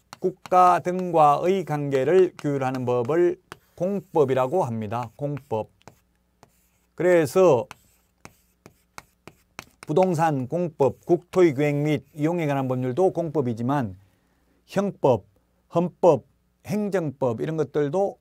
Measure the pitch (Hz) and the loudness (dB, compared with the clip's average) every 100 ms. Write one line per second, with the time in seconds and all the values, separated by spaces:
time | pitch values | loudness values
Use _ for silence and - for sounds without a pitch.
0 | _ - 185 - - 180 180 175 180 185 | _ -8 -8 -6 0 4 4 4 -2 -6
1 | 180 165 147 143 170 196 151 147 143 135 | -2 2 4 4 0 -2 -4 -6 -2 -2
2 | 131 185 185 - 147 139 131 131 123 123 | 2 4 2 0 -4 -4 -4 -4 -2 -2
3 | 120 165 175 - - - _ - 180 202 | 0 0 0 -2 -12 -20 _ -8 -6 -6
4 | - 160 131 131 131 165 127 113 107 117 | -2 0 2 0 0 -2 -4 -4 -6 -8
5 | 117 - 147 139 - 110 107 _ - - | -10 -10 -10 -10 -8 -8 -8 _ -20 -20
6 | _ _ _ _ _ _ _ _ _ - | _ _ _ _ _ _ _ _ _ -2
7 | 175 175 147 190 180 120 - - _ _ | 2 4 4 4 4 4 0 -14 _ _
8 | _ _ - _ _ _ - _ _ - | _ _ -20 _ _ _ -20 _ _ -20
9 | - _ - - _ - - _ - 156 | -20 _ -20 -20 _ -20 -20 _ -4 0
10 | 185 156 165 139 123 170 175 - 131 - | 2 2 0 -2 -4 -6 -4 0 0 0
11 | - 175 - 185 175 127 147 143 151 143 | -2 -2 0 2 2 2 -2 0 -2 -2
12 | - 151 151 175 147 139 131 127 127 127 | -6 -4 -2 -2 -2 -2 -2 -4 -4 0
13 | 185 175 170 151 123 110 120 143 107 92 | 0 0 -4 -2 -2 -2 -2 -2 -4 -8
14 | _ _ _ _ _ _ _ 190 202 - | _ _ _ _ _ _ _ -4 -4 0
15 | 143 110 - _ _ _ _ 170 175 - | 2 2 -2 _ _ _ _ -4 -4 2
16 | 175 139 - _ _ _ 131 208 208 180 | 4 4 0 _ _ _ -8 -6 -4 -4
17 | 151 135 127 117 147 160 147 151 143 185 | -4 -2 -4 -2 -4 -4 -4 -2 -2 -2
18 | 196 - | -4 -6